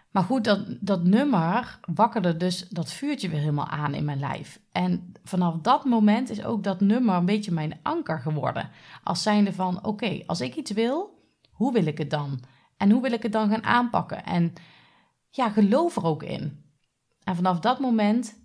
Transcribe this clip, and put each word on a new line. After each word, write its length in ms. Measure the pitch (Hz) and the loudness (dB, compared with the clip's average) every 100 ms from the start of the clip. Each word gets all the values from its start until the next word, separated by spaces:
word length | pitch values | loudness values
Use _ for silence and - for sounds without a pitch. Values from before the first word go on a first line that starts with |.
| _ | _
Maar 120 | 196 | -4
goed, 200 | 180 262 | 0 0
dat, 220 | 214 202 - - | 2 0 -2 -8
dat 240 | 202 185 | -2 0
nummer 760 | 175 214 294 202 165 226 247 - - | 4 4 4 2 2 0 -4 -12 -6
wakkerde 440 | 160 220 220 180 160 | 0 2 2 0 0
dus 300 | 180 180 - | -2 -4 -6
dat 220 | 170 160 | -8 -8
vuurtje 380 | - 285 285 185 | -6 -4 -4 -4
weer 100 | 151 | -2
helemaal 280 | 151 147 - | 0 -2 -2
aan 260 | 151 147 | -4 -4
in 120 | 143 147 | -2 -4
mijn 140 | 139 | -2
lijf. 400 | 143 - - - _ | -4 -6 -10 -18 _
En 400 | - 180 175 - - | -2 0 -2 -4 -18
vanaf 320 | - 180 175 160 | -6 0 0 0
dat 240 | 180 285 277 | 2 2 2
moment 440 | 233 208 226 254 | 4 6 4 0
is 140 | 214 | -6
ook 200 | - 220 | -4 -4
dat 180 | 190 185 | -4 2
nummer 340 | 202 240 240 180 | 4 4 4 2
een 100 | 180 | 2
beetje 260 | 214 208 | 0 0
mijn 280 | 165 151 - | -2 -4 -6
anker 360 | - 330 - 160 | -4 -4 -4 -4
geworden. 500 | 156 151 - - - - - - | -4 -2 -2 -4 -8 -12 -20 -10
Als 200 | - 180 | -6 -2
zijnde 300 | 214 208 202 | 2 4 4
van: 320 | 170 185 175 - | 2 -4 -2 -4
"Oké, 380 | 208 220 - - | -4 -4 -6 -6
als 160 | 170 | -6
ik 140 | 247 285 | -4 -8
iets 160 | 262 | -6
wil, 520 | 208 233 294 415 - _ _ _ | -2 0 0 -4 -12 _ _ _
hoe 220 | - 247 | -4 0
wil 120 | 240 156 | 2 0
ik 120 | 151 | -2
het 120 | 143 | -4
dan? 300 | 151 143 139 - _ _ _ | -4 -4 -8 -10 _ _ _
En 140 | 202 | 4
hoe 100 | 240 | 4
wil 100 | 254 | 4
ik 120 | 233 | -2
het 80 | 226 | -2
dan 180 | 220 208 | 0 0
gaan 140 | 220 | 0
aanpakken?" 600 | - 247 240 170 - - - | 2 2 2 -2 -2 -8 -2
En 280 | 175 170 - - - _ _ _ _ _ | 0 0 -2 -16 -20 _ _ _ _ _
ja, 200 | - 233 | -4 0
geloof 460 | 208 202 262 349 - | 4 4 4 2 0
er 80 | |
ook 200 | 165 151 | -2 -2
in. 440 | - - 147 - _ _ _ _ _ _ - | -6 -8 -8 -10 _ _ _ _ _ _ -6
En 60 | 175 | 0
vanaf 240 | 185 170 | 0 2
dat 200 | 208 254 | 0 0
moment 600 | 262 220 208 233 247 - | 2 2 4 2 -2 -10